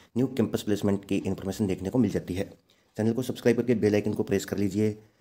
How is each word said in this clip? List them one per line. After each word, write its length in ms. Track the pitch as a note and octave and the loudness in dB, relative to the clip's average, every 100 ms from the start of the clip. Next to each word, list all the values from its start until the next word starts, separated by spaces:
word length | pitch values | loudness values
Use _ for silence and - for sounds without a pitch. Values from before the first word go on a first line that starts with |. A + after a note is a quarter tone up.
| - A2+ | -8 -2
न्यू 100 | B2+ | 0
कैंपस 340 | B2+ A2 A#2 | 0 0 0
प्लेसमेंट 440 | - G2+ G#2 G2 - | -2 0 2 0 0
की 120 | G2 | -2
इन्फॉर्मेशन 500 | - F#2+ F#2+ G2 G#2 | -2 -4 -6 -2 -2
देखने 220 | F2+ F#2 | -2 -2
को 80 | B2+ | 2
मिल 140 | G#2+ | 2
जाती 220 | E2+ - | 0 -4
है। 120 | F2 G2 - _ _ _ - | -6 -6 -10 _ _ _ -2
चैनल 160 | G#2+ | 0
को 80 | A2+ | 0
सब्सक्राइब 360 | B2+ G#2+ B2 A#2 | -4 0 2 2
करके 180 | A#2 A#2 | 2 2
बेल 180 | G#2 | 4
आइकन 200 | G#2 G#2 | 4 2
को 100 | G#2 | -2
प्रेस 220 | G#2+ G2 - | 0 0 0
कर 120 | G2 | -2
लीजिए। 340 | G2+ F#2 G#2+ G#2 - _ | 0 2 0 -2 -10 _